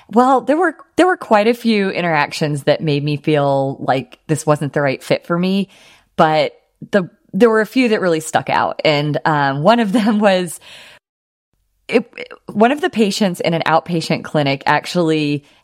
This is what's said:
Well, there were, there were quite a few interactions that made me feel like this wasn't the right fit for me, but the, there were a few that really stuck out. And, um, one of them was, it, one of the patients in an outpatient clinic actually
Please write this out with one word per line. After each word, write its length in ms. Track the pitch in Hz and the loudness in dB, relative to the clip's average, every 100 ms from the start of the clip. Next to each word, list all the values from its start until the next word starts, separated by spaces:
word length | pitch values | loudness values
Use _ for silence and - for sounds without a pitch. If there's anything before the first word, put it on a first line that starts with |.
| - | -2
Well, 300 | 208 254 262 | 2 4 2
there 160 | 247 302 | 2 0
were, 200 | 359 - - - | 0 -4 -8 2
there 120 | 359 | 2
were 100 | 359 | 2
quite 300 | - 214 208 | 0 2 2
a 60 | |
few 360 | 240 233 214 190 | 0 0 0 0
interactions 760 | - 175 156 147 - 151 147 | -2 -2 0 -2 -2 -4 -2
that 180 | 143 143 | -2 -2
made 220 | 160 143 | 0 -2
me 140 | 147 147 | -2 -4
feel 580 | 160 151 143 139 135 135 | 0 0 2 0 -2 -4
like 380 | 127 127 117 - - | -4 -4 -4 -12 -6
this 180 | 151 - | -4 0
wasn't 260 | 147 143 | -2 0
the 100 | 151 | -2
right 220 | 143 135 | -2 -2
fit 240 | - - - | -2 -4 -2
for 100 | 175 | -2
me, 320 | 185 196 196 _ - _ _ - | 0 -2 -4 _ -20 _ _ 2
but 420 | 160 156 131 - _ - - | 2 2 -2 -4 _ -20 -4
the, 180 | 208 175 _ _ | -4 -4 _ _
there 160 | 190 233 | 2 4
were 100 | 220 | 4
a 60 | 208 | 0
few 240 | 254 247 | 0 0
that 100 | 208 | 0
really 220 | 180 160 | 0 -2
stuck 280 | 156 - - | -2 -4 0
out. 300 | 143 85 - 151 | 0 0 0 0
And, 320 | 147 147 147 - | 0 0 -2 0
um, 360 | 147 139 139 | 0 0 0
one 200 | 165 240 | 2 2
of 100 | 214 | 2
them 280 | 233 208 208 | 0 0 2
was, 420 | 208 185 180 - - - - - _ _ _ _ _ _ _ _ - | 2 0 -2 -10 -20 -20 -20 -20 _ _ _ _ _ _ _ _ -2
it, 200 | 247 - - - - - | -2 -2 -14 -18 -18 -8
one 260 | 208 233 | 0 2
of 80 | 294 | 2
the 100 | 359 | -2
patients 520 | - 208 - 202 175 | 0 0 0 -2 -2
in 120 | - | -2
an 100 | 165 - | -2 2
outpatient 580 | 160 - 175 151 151 | 0 0 -4 -2 -4
clinic 400 | - 156 139 139 - | -2 -2 0 -2 0
actually 800 | 147 - 180 165 156 147 147 _ _ | 0 0 -2 0 0 -2 -4 _ _